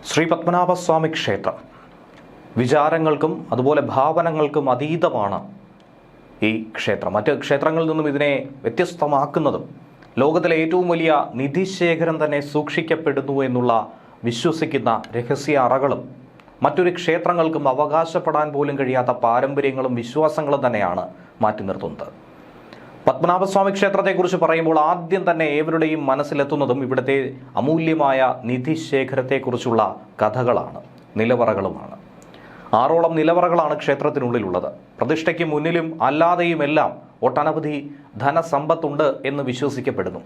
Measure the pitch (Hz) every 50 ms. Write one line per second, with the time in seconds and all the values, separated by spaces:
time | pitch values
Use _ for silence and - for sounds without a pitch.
0 | - - - - 165 170 175 160 - 170 170 175 180 175 180 175 - - 160 160
1 | 160 160 160 - - - 104 95 98 - - - - - - - - - - -
2 | - - - - - - - - - - - - 123 127 147 151 147 156 160 165
3 | 160 156 151 143 151 160 185 - - - - 120 127 139 151 147 143 - - 139
4 | 131 147 160 165 165 170 160 156 151 143 143 156 139 135 123 120 143 151 160 165
5 | 165 165 - 120 104 101 98 85 - - - - - - - - - - - -
6 | - - - - - - - - - 107 110 110 110 110 - - - - 104 -
7 | - 87 92 104 101 151 143 123 - - 147 139 147 156 160 165 165 160 156 156
8 | 156 151 139 143 147 147 143 131 - - - - - - - - 180 175 - -
9 | 151 147 147 139 139 143 - 175 156 143 101 82 - - - - - - - -
10 | - - - - 127 147 156 180 160 170 165 160 160 160 165 185 180 180 175 165
11 | 165 165 156 143 135 - - 117 135 139 135 170 190 185 190 - - 175 165 160
12 | 165 165 160 156 151 147 147 143 143 143 - 151 147 147 - - 160 - 165 160
13 | 160 151 139 139 131 135 139 139 135 131 123 123 123 123 117 113 107 - - -
14 | - - - - - 117 120 - - 175 156 - 160 - - 135 110 120 113 107
15 | - - - 117 120 - 143 139 - - 151 139 127 120 131 135 131 139 110 82
16 | - - - - - - - - - - - - - 143 147 - 180 175 175 175
17 | - - 160 175 170 - 175 170 160 160 160 151 143 135 127 135 147 147 143 160
18 | 165 165 - 180 - 165 151 151 151 151 143 139 147 143 143 139 139 127 127 127
19 | 123 131 123 - - 117 117 123 131 135 143 139 139 139 131 131 131 131 127 117
20 | 113 120 - 151 156 156 151 - 156 143 143 135 123 127 113 107 101 90 87 90
21 | 90 - - - - - - - 113 107 107 - 107 95 - - - 82 76 -
22 | - - - - - - - - - - - - - - - - - - - -
23 | - - 135 - 160 170 175 185 190 190 190 202 196 196 196 196 196 196 196 202
24 | 190 190 190 175 180 175 180 175 170 160 165 165 165 160 160 156 151 156 175 175
25 | 170 165 180 190 175 175 170 160 160 151 143 147 156 160 165 165 160 156 156 160
26 | 143 135 135 139 143 143 - 147 139 139 151 147 143 123 123 139 135 127 135 131
27 | 123 131 139 139 131 123 135 - - - - - 107 139 160 165 160 160 160 156
28 | 147 139 135 131 131 127 123 - - 113 123 127 123 143 160 160 - - - 135
29 | 135 131 135 127 127 127 135 135 131 - 123 120 - 131 117 113 107 95 92 -
30 | - - - - 107 107 - 127 123 117 120 95 85 - - - - - - -
31 | - - - 104 110 117 127 117 117 110 107 98 95 95 80 - - - - -
32 | - - - - - - - - - - - - - - - 110 120 143 160 165
33 | 165 165 165 160 156 160 170 175 175 180 165 170 160 147 151 143 - - 139 139
34 | - 147 143 147 127 120 120 120 104 95 90 90 90 - - - - - - -
35 | - 123 156 156 160 180 165 165 170 156 151 147 147 165 170 170 165 160 160 165
36 | 165 127 139 151 165 170 180 170 175 170 170 160 147 143 147 151 135 98 - -
37 | - - - - - 127 127 151 147 156 156 160 147 151 151 143 147 - - -
38 | - - - 107 104 139 147 165 160 165 - 139 151 151 165 160 - 147 143 147
39 | 156 143 135 - - 131 139 143 139 127 123 127 147 143 123 127 123 139 120 -
40 | 95 - 95 - -